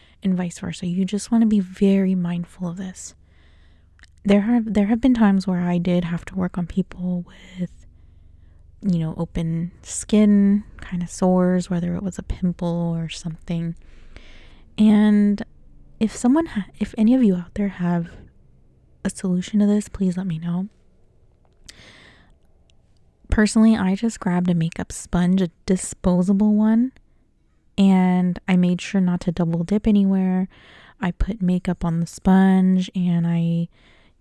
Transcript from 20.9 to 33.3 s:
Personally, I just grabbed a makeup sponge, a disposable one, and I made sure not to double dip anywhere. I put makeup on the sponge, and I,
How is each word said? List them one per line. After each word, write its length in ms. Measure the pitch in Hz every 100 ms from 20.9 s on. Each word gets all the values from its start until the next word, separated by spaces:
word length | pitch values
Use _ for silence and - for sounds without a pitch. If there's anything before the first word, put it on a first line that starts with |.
| _ _ _ _ _ _ _ - - - - - _ _ _ _ _ _ _ _ _ _ _ -
Personally, 460 | - 214 226 220 220
I 200 | 185 190
just 240 | 233 -
grabbed 300 | - 175 180
a 40 |
makeup 380 | 175 165 - -
sponge, 500 | - - 175 180 190
a 80 | 180 - -
disposable 880 | 185 - - 190 180 180 202 208
one, 380 | 208 214 226 254 - _ _ _ _ _ _ _ -
and 640 | 196 185 185 180 180 175 -
I 100 | 185
made 220 | 180 180
sure 220 | - 196
not 200 | 180 175
to 100 | -
double 320 | 165 165 170
dip 240 | 170 208 226
anywhere. 600 | 202 196 190 185 185 185 - - - - -
I 100 | 180
put 300 | - - 226
makeup 420 | 180 180 - 175
on 160 | 170 165
the 60 | 170
sponge, 840 | - - 185 190 190 185 185 185
and 320 | - 180 170
I, 440 | 170